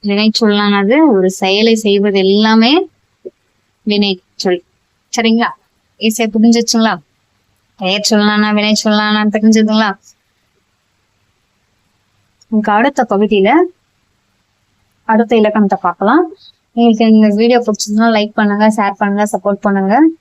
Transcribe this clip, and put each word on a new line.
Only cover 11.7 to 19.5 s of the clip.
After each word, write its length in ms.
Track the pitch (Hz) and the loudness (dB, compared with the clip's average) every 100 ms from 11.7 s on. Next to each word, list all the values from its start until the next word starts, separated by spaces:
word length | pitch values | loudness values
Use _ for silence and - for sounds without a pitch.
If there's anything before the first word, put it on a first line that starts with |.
| _ _ _ _ _ _ _ _ | _ _ _ _ _ _ _ _
உங்களுக்கு 220 | 220 214 208 | -4 0 0
அடுத்த 240 | 269 277 240 | 0 -2 -2
பகுதியில 400 | 196 214 208 196 294 359 - _ _ _ _ _ _ _ _ _ _ _ _ - | 0 0 2 2 2 0 -6 _ _ _ _ _ _ _ _ _ _ _ _ -2
அடுத்த 220 | 220 226 233 | -2 2 2
இலக்கணத்தை 360 | 214 214 202 190 180 | 2 0 -2 -2 -4
பார்க்கலாம். 380 | - 196 285 339 - - _ _ 226 | -2 0 0 0 -8 -20 _ _ 0
உங்களுக்கு 300 | 233 220 226 | 0 2 4
இந்த 160 | 220 214 208 | 4 4 2
வீடியோ 200 | 233 247 233 | 0 0 0
பிடிச்சிருந்தா 400 | 208 - 208 226 220 | -6 -4 -2 0 0
லைக் 180 | 208 - | -2 -2
பண்ணுங்க, 260 | 208 202 214 214 | -2 0 0 0
ஷேர் 240 | 202 202 | -4 -2
பண்ணுங்க, 240 | 202 202 208 | -4 -2 -4
சப்போர்ட் 300 | 202 196 | -4 -4